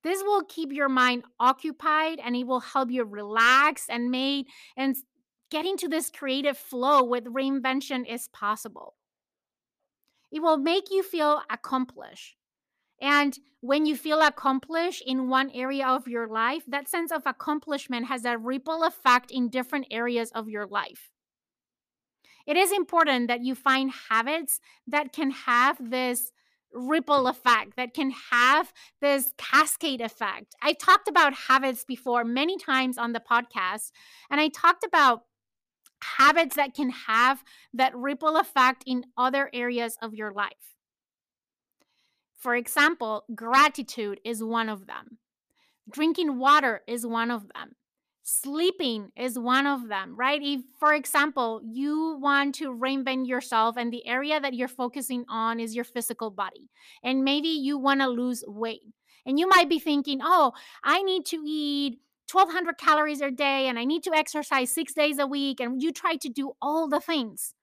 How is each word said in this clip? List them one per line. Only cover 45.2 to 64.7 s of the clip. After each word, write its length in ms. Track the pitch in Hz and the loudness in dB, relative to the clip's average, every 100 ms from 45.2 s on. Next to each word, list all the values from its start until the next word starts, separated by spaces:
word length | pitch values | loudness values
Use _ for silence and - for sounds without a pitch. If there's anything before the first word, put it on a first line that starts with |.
| _ _ _ _ _ _ - | _ _ _ _ _ _ -16
Drinking 480 | 269 311 330 320 254 | 0 0 2 -2 2
water 440 | 262 294 269 214 - | 6 6 4 -2 -6
is 220 | 233 233 | -6 -4
one 240 | 226 233 | -2 -2
of 160 | 233 202 - | -4 -8 -16
them. 160 | - _ _ _ _ _ - | -16 _ _ _ _ _ -6
Sleeping 840 | - 269 294 359 381 285 220 202 - | -6 -4 0 0 0 -4 -4 -8 -8
is 220 | 254 233 | -6 -4
one 300 | 240 262 285 | 0 2 2
of 200 | 277 233 | -2 -4
them, 280 | 196 190 196 | -6 -6 -2
right? 260 | 254 294 | 0 0
If, 180 | 285 277 247 _ | -2 -6 -8 _
for 160 | 302 302 | 2 2
example, 680 | - 302 294 269 233 226 | 2 0 0 0 -2 -4
you 540 | 226 233 285 302 320 294 | -10 -6 -2 -2 -2 -2
want 360 | 285 277 285 262 | 0 2 0 -4
to 200 | 294 240 | -8 -4
reinvent 520 | 262 269 262 262 254 | -2 -2 -2 -2 -2
yourself 500 | 254 254 226 220 233 | -4 0 0 2 0
and 160 | 240 | -6
the 120 | 240 - | -6 -4
area 320 | 247 285 302 | -4 0 -2
that 160 | 277 247 | -2 -4
you're 120 | 254 | -6
focusing 580 | 254 247 277 254 247 240 | -4 -6 -6 -6 -6 -6
on 300 | 220 226 233 | -4 -2 -2
is 160 | 226 226 | -4 -6
your 80 | |
physical 480 | 240 240 226 226 226 | -6 -6 -6 -6 -8
body, 400 | 190 190 - - _ - - | -6 -8 -8 -20 _ -20 -10
and 200 | 247 262 | -2 0
maybe 260 | 269 285 320 | 2 2 0
you 280 | 311 269 285 | -2 -2 0
wanna 320 | 269 277 262 | 0 2 2
lose 340 | 240 247 240 - | 0 -2 -4 -10
weight, 340 | 208 226 220 220 _ _ _ - | -8 -8 -8 -16 _ _ _ -2
and 120 | 277 | 0
you 80 | 370 | 6
might 220 | 370 320 | 6 6
be 80 | 320 | 0
thinking, 440 | 320 285 285 269 | 0 0 0 -4
"Oh, 300 | 285 359 269 - - - | 4 6 4 2 -20 -6
I 200 | - 339 | 0 0
need 240 | 392 370 277 | 2 -2 -2
to 160 | 330 302 | -8 -4
eat 540 | 311 294 285 285 233 _ _ - | -4 -2 -2 -2 -6 _ _ 0
twelve 240 | 381 381 | 4 4
hundred 280 | 339 349 339 | 2 -4 0
calories 420 | - 302 302 285 | 2 4 2 -2
a 80 | 285 | -4
day, 380 | 247 277 269 262 | 0 0 2 0
and 100 | 233 | -2
I 80 | 247 | -2
need 160 | 330 | -2
to 120 | 370 311 | 0 0
exercise 560 | 311 302 294 277 254 | 0 -6 -2 0 0